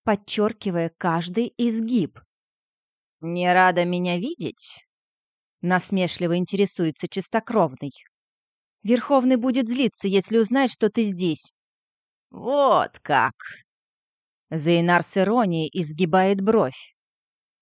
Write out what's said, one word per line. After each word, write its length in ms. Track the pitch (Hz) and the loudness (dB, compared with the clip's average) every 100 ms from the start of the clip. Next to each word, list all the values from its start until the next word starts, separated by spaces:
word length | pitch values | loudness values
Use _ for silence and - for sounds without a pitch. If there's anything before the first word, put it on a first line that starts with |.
подчеркивая 880 | - 202 - - 208 220 196 170 165 - | -2 -2 -2 0 0 -2 -4 -2 -4 -4
каждый 560 | 185 165 170 180 240 - | -2 -2 -2 -2 -2 -2
изгиб. 600 | 240 220 226 240 139 - _ _ _ _ _ _ _ _ _ _ | -2 0 0 0 0 -6 _ _ _ _ _ _ _ _ _ _
«Не 320 | 160 175 180 | -6 -2 2
рада 320 | 180 185 175 | 4 4 4
меня 340 | 175 180 180 175 | 0 -2 -2 -4
видеть?» 680 | 247 339 165 - - - _ _ _ _ _ _ _ _ | -6 -8 -10 -10 -16 -18 _ _ _ _ _ _ _ _
насмешливо 760 | 175 180 - 190 175 - 175 175 | -2 -2 0 -2 -2 -2 -2 0
интересуется 720 | 180 196 202 - 160 - 175 | -2 -2 -2 -2 -4 -4 -8
чистокровный. 840 | 196 - 220 - 226 160 131 143 - _ _ _ _ _ _ _ _ | -8 -4 -6 -2 0 0 -2 -14 -14 _ _ _ _ _ _ _ _
«Верховный 540 | 196 240 - 277 254 254 | 0 0 2 2 4 2
будет 320 | 254 247 226 | 2 0 0
злиться, 400 | 247 247 - 202 | 0 -2 -2 0
если 280 | 196 - 226 | 0 2 0
узнает, 320 | 208 262 254 | 2 0 0
что 200 | - 208 | 0 -2
ты 140 | 233 | 0
здесь». 500 | 214 175 180 147 - _ _ _ _ _ _ _ _ | -2 -2 -2 -4 -8 _ _ _ _ _ _ _ _
«Вот 680 | - 214 285 269 170 - - | -12 -4 2 4 4 2 -6
как!» 360 | - 139 120 - - - _ _ _ _ _ _ _ _ - | -2 0 0 -4 -18 -20 _ _ _ _ _ _ _ _ -10
Зейнар 520 | 160 151 170 170 175 | -4 2 2 4 2
с 140 | - 196 | 2 0
иронией 540 | 185 240 202 165 156 | 2 2 0 0 -4
изгибает 720 | 185 151 156 175 185 190 196 | -4 -4 -2 0 2 2 2
бровь. 540 | 196 226 131 - - _ _ _ _ _ _ _ | 2 2 2 -4 -18 _ _ _ _ _ _ _